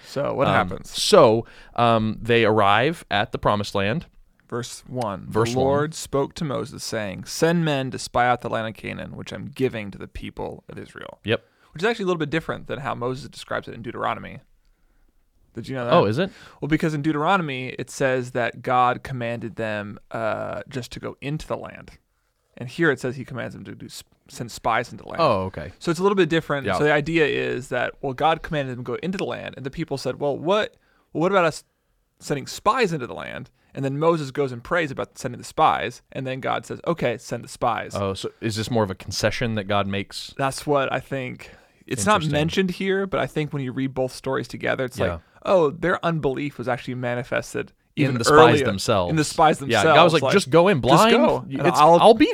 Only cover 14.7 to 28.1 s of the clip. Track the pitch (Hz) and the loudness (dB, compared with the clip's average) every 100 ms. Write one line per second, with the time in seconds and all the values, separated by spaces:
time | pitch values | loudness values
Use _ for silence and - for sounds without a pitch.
14.7 | _ _ _ _ _ _ _ _ - 120 | _ _ _ _ _ _ _ _ -14 -8
15.7 | 131 120 165 104 113 196 - - - 143 | -4 2 4 4 2 -2 -6 -20 -8 -2
16.7 | 151 165 156 147 147 160 196 156 131 127 | 0 0 0 0 0 2 2 0 -4 -6
17.7 | - 127 - 139 127 123 127 117 - 123 | -8 -8 -2 0 2 0 -2 -2 -2 0
18.7 | 127 123 127 - 127 117 117 117 - 110 | 4 4 2 -4 -6 -6 -6 -8 -6 -4
19.7 | 104 104 98 - 117 113 107 104 - - | -4 -6 -12 -10 -4 -2 -2 -4 -8 -8
20.7 | 131 120 - 117 - 135 151 - 117 - | -10 -10 -10 -12 -10 -6 -6 -6 -8 -8
21.7 | - - - _ _ _ _ _ - 127 | -16 -20 -20 _ _ _ _ _ -14 -8
22.7 | - 165 131 131 135 123 123 117 95 101 | 0 2 2 -2 -6 -8 -10 -10 -12 -14
23.7 | 107 113 - - _ _ - 117 - 127 | -14 -16 -16 -18 _ _ -14 -12 -6 0
24.7 | 113 123 117 - - 156 101 95 - 78 | 0 -2 -8 -10 0 2 2 -2 -6 -12
25.7 | - - 165 196 202 165 160 - 143 123 | -8 -4 0 2 4 4 2 0 -2 0
26.7 | 95 151 151 151 165 139 127 127 123 131 | 2 4 2 2 2 2 2 -2 -4 -4
27.7 | 123 117 - 139 | -2 -2 -4 -6